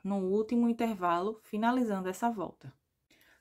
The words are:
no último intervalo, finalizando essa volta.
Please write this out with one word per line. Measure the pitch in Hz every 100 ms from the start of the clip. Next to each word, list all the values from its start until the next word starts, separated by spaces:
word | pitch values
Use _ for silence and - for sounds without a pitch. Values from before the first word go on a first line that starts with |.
no | 196 196
último | 185 208 214 240 233
intervalo, | 233 233 202 175 170 196 214
finalizando | - 208 226 254 233 196 185
essa | 185 233
volta. | 220 165 - 135 - _ _ _ _ _ _